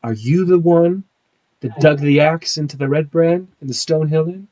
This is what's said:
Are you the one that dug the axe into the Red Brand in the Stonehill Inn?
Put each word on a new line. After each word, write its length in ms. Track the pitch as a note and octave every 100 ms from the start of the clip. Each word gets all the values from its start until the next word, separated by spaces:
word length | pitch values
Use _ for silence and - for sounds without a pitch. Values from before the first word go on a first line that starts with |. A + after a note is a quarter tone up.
Are 100 | A#2
you 320 | A2 A2+ E3
the 140 | F3+ F3+
one 440 | E3 E3+ E3+ F#3+ F#3+ _ _ _ _ _
that 180 | C3 A2+
dug 200 | D#3 D3
the 200 | C#3+ C#3+
axe 380 | D3+ E3 - -
into 200 | D3+ C3+
the 100 | C#3
Red 220 | C#3+ D3+
Brand 360 | E3 E3 F3 F#3 _
in 60 | C#3
the 60 |
Stonehill 560 | B2 - D#3 D#3 D#3+ D#3+
Inn? 180 | F#3 G3